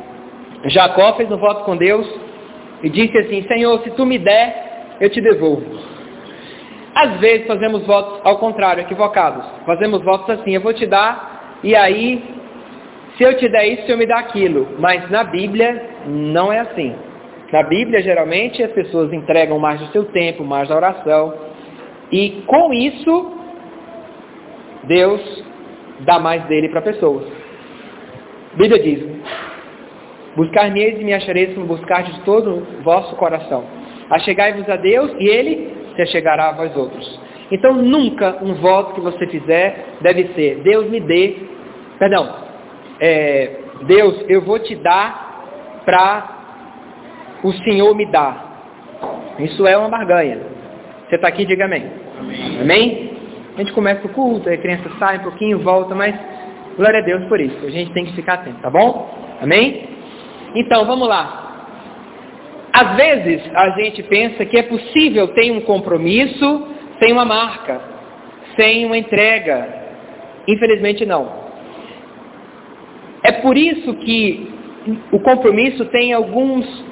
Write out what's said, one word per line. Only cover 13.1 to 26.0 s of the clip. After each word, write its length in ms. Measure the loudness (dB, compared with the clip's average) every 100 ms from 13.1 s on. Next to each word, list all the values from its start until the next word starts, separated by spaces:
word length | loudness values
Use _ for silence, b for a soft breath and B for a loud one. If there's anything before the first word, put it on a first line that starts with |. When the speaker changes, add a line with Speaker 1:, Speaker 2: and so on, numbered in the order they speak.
| 2
Speaker 1:
se 80 |
eu 120 | 4 4
te 100 | 2
der 180 | 4 2
isso, 160 | 0
o 40 | -2
Senhor 120 | 0
me 80 | 2
dá 120 | 0
aquilo." 500 | -2 0 0 2 -2 0
Mas 320 | 0 0 0
na 140 | -2
Bíblia, 580 | 0 -4 -2 0 0 0 -10 -14 -8
não 460 | -4 -2 0 2
é 80 | 0
assim. 340 | -4 -6 -6 -8 -14 -20 -20 -20 0
Na 100 | 2
Bíblia, 400 | 2 0 2 0
geralmente, 600 | 2 0 0 0 -2 -2
as 100 | -2
pessoas 400 | -2 -2 -2 -2
entregam 460 | -2 0 2 2 2
mais 220 | 0 -2
do 60 | -4
seu 160 | -2
tempo, 400 | -2 -2 -2 -4
mais 240 | -4 -4 0
da 80 | 2
oração. 580 | 2 0 0 2 2 -4 -14 B B B B -20 -4
E 320 | -2 0 -4 2
com 260 | 4 4
isso, 600 | 2 -2 -2 0 0 -2 -12 -16 -18 -20 -20 -20 -20 -20 -20 -20 -20 -20 -20 -20 -14
Deus 600 | 0 4 4 2 -4 -14 -16 -20 -20 -20 -20 -4